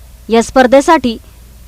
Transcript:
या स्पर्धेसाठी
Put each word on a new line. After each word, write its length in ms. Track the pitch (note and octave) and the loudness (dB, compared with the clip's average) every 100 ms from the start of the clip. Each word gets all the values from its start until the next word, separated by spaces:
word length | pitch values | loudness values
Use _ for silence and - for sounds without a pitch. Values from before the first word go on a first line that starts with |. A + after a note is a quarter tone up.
| - - - | -20 -20 -4
या 140 | A3+ | -2
स्पर्धेसाठी 760 | A3 C4 B3+ C4+ C#4+ D#4+ B3 A3 - - - - | -2 0 2 2 2 0 -2 -8 -14 -20 -20 -12